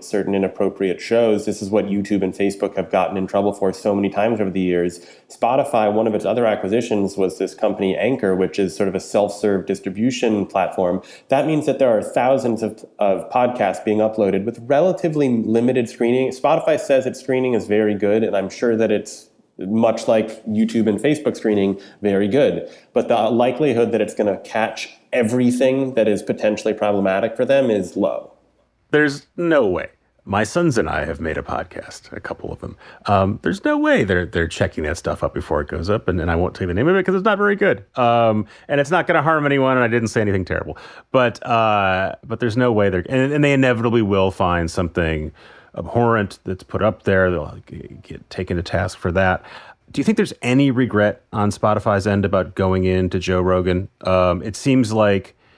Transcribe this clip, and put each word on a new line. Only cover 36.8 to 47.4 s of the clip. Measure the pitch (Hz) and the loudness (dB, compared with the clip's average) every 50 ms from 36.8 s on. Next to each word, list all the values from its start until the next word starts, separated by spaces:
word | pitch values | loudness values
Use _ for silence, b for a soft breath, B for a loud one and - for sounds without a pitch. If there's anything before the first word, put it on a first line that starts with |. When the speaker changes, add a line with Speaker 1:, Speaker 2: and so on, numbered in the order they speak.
| 131 165 | 2 2
Speaker 2:
of | 190 | 2
it | 196 180 | 2 0
'cause | 185 185 | 0 0
it's | 190 190 | 0 0
not | 220 202 | 0 0
very | 196 208 202 202 | 2 0 0 0
good. | 196 202 185 - - - _ - - | 2 0 0 0 -2 -6 _ -2 0
Um, | 123 117 117 117 117 113 107 107 104 B B B B B | 2 4 4 4 4 4 2 0 -2 B B B B B
and | 143 143 | -2 -2
it's | 139 135 | 0 0
not | 180 175 151 | 0 0 2
gonna | - 170 160 | 2 2 2
harm | 139 160 160 151 147 | 4 2 2 2 2
anyone, | 143 139 135 131 131 131 | 2 2 2 2 2 2
and | 127 123 | 2 2
I | 113 | 2
didn't | 117 120 113 107 | 2 0 0 0
say | - 117 | -2 0
anything | 107 104 98 95 90 | 0 0 0 -2 -2
terrible. | - 85 85 - - 76 B B B B B B _ | -2 -4 -6 -6 -8 -12 B B B B B B _
But, | - 131 123 120 - - - | 2 2 2 2 -2 -4 -4
uh, | 131 120 113 113 110 104 101 98 95 95 92 95 - - - - | 0 2 2 2 2 2 2 2 2 0 0 -2 -4 -6 -10 -10
but | - 113 - | -10 -6 -4
there's | 123 113 101 | -2 -2 0
no | 123 123 123 | 2 2 2
way | 113 104 101 98 | 4 4 2 2
they're, | 92 90 87 - | 2 0 -2 0
and, | 135 131 131 139 | 0 0 0 2
and | 147 147 147 | 2 2 2
they | 143 | 4
inevitably | 139 135 131 127 120 110 113 120 113 117 | 4 4 4 4 2 2 0 2 2 2
will | 110 98 101 95 95 95 | 2 2 2 2 2 0
find | 90 - 98 87 87 87 85 80 | 0 0 0 0 0 0 -2 -2
something | - 95 92 82 - 90 82 80 80 76 78 80 - B B B B B B B B | -2 -4 -4 -2 -2 -2 -2 0 -2 -4 -6 -8 -12 B B B B B B B B
abhorrent | - 87 85 - 117 120 117 113 110 101 98 - - - | -12 -10 -4 0 2 2 4 4 2 0 -2 -6 -12 -10
that's | 92 92 - | -10 -10 -10
put | - - - - | -10 -8 -4 0
up | 101 110 - - | 0 0 0 0
there. | - 101 98 95 92 90 | 0 2 2 4 4 2
They'll | 90 80 | 2 -2